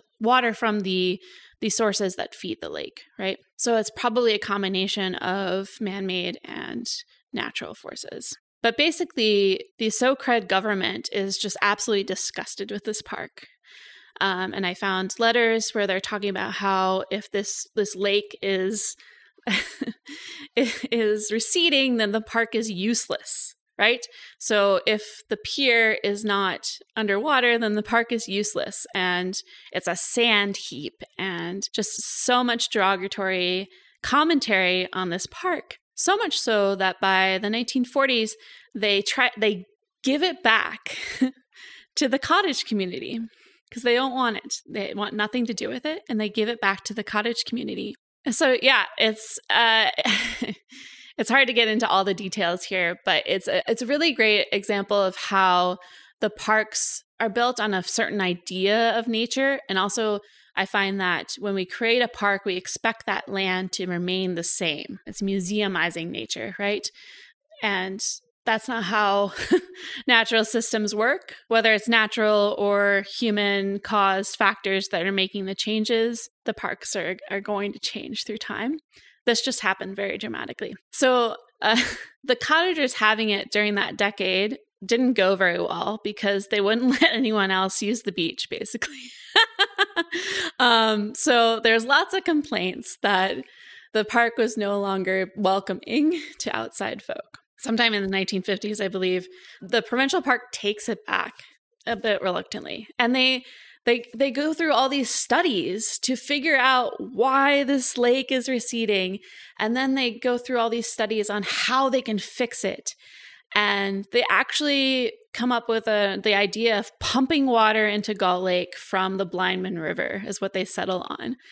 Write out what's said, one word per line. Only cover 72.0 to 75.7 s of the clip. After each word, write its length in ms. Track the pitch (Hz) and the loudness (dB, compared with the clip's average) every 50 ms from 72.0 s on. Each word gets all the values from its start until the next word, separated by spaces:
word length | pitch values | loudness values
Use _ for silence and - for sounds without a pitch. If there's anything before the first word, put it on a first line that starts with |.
| 214 208 - 240 214 214 214 208 202 208 208 - | 4 2 0 2 4 4 4 4 4 2 2 0
or 460 | 202 202 202 202 202 202 202 196 202 - - | 2 2 2 4 4 4 2 2 0 -4 -6
human-caused 1160 | - 240 226 208 208 208 202 202 196 196 196 196 202 - - 220 208 196 196 190 190 202 - - | -2 0 0 2 2 2 2 0 0 0 -2 -4 -4 -4 0 2 4 4 4 4 2 -2 -2 0
factors 540 | - 220 196 208 - - 196 190 190 196 - | 2 2 2 2 2 0 0 0 0 -2 -2
that 160 | - 170 170 | -4 -2 -2
are 80 | 190 196 | 0 0
making 320 | 196 190 196 - 202 190 | 0 -2 -2 -2 -6 -6
the 100 | 190 196 | -6 -6
changes, 760 | - - 214 | -4 -4 -2